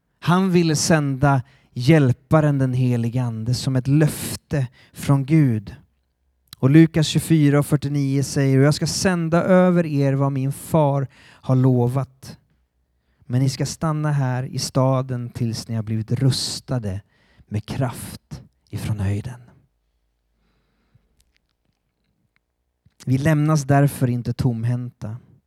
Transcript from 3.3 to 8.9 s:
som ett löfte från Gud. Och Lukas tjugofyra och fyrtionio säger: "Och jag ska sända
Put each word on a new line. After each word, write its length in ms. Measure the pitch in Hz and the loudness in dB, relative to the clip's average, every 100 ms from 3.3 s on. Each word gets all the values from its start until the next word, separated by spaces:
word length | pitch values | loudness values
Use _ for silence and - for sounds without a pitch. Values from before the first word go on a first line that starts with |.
| 110 110 | -6 -4
som 220 | 123 - 131 | -4 -2 -2
ett 120 | 123 | 2
löfte 800 | 147 151 - - - - 156 127 - _ | 2 2 0 -8 -10 -6 -4 -4 -8 _
från 320 | - - 139 131 | -8 0 0 2
Gud. 500 | 160 139 110 101 - _ _ _ _ _ _ _ - | 2 4 0 -6 -16 _ _ _ _ _ _ _ -2
Och 120 | 131 | 4
Lukas 380 | 151 165 175 151 | 6 6 4 -2
tjugofyra 520 | 160 - 165 143 143 | -2 0 2 4 2
och 60 | 143 | 2
fyrtionio 580 | 147 143 147 139 139 | -2 -2 -4 -2 -2
säger: 340 | 135 151 135 135 | -2 0 2 4
"Och 60 | |
jag 100 | 143 | 4
ska 140 | 151 | 2
sända 560 | 156 | -2